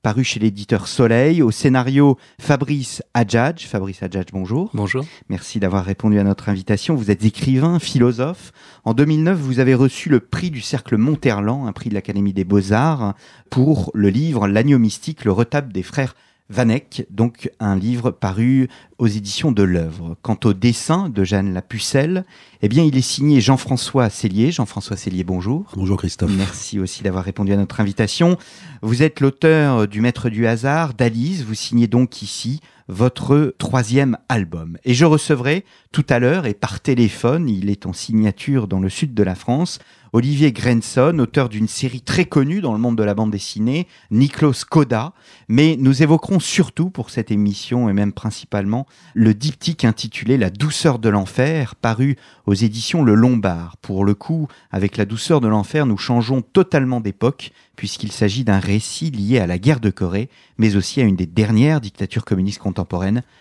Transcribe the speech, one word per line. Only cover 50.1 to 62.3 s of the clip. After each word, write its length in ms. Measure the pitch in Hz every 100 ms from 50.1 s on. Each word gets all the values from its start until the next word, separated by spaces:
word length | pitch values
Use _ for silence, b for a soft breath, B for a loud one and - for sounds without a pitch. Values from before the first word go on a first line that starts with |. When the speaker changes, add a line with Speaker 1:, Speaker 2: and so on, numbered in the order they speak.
| - 107 131
Speaker 1:
La 120 | 92
douceur 500 | 101 151 - 165 123
de 80 | 110
l'enfer, 680 | 101 98 - 135 160 123 -
paru 420 | 117 110 139 135 b b -
aux 80 |
éditions 500 | 98 113 113 113 170
Le 120 | 127 104
Lombard. 600 | 123 120 98 85 85 -
Pour 260 | - 98
le 120 | 101 101
coup, 320 | - 160 151 b b
avec 280 | 98 98 -
La 80 | 101
douceur 340 | 113 - 156
de 80 | 113
l'enfer, 380 | 107 101 156 139
nous 120 | 101
changeons 440 | - 120 113 135
totalement 580 | - 196 185 147 127 123
d'époque, 520 | 104 - 123 - - b b -
puisqu'il 340 | 98 - 107
s'agit 320 | - 104 110
d'un 160 | 117 98
récit 520 | 92 104 - - 160
lié 280 | 120 101 123
à 80 | 90
la 100 | 90
guerre 200 | 113 139
de 100 | 110
Corée, 380 | - 90 98 123 b b -
mais 180 | 110 101
aussi 240 | - -
à 60 | 117
une 100 | 92
des 100 | 87
dernières 540 | 113 104 110 143 156
dictatures 460 | 107 - 98 -
communistes 340 | -